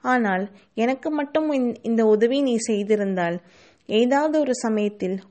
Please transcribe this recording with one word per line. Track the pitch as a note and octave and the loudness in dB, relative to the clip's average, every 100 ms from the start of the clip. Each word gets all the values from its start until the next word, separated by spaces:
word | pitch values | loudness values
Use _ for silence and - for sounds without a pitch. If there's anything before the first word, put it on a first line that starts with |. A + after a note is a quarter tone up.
ஆனால் | B3+ B3+ G#3+ F#3 G3+ - _ | 0 0 0 -2 -4 -12 _
எனக்கு | - A#3 C4 E4 | 0 0 0 -4
மட்டும் | D4+ C#4+ D#4 D#4 | -4 -2 -2 0
இந்த, | C#4 B3 A#3+ | 0 -2 -4
இந்த | - A3+ A3 | -2 2 4
உதவி | G#3+ A#3 C#4 | 4 4 2
நீ | C4+ A3+ | 0 -2
செய்திருந்தால் | A3+ G#3 G3+ G#3+ G3 F#3 E3+ F3 _ _ _ _ - | -2 -4 0 0 0 -2 -2 -4 _ _ _ _ -4
ஏதாவது | G#3+ B3 C#4 D#4 D#4 | 0 2 2 0 0
ஒரு | C#4 B3 | 0 -2
சமயத்தில் | A#3 G#3+ G#3 G#3 F#3 F#3+ - | -2 -2 -2 -4 -6 -6 -10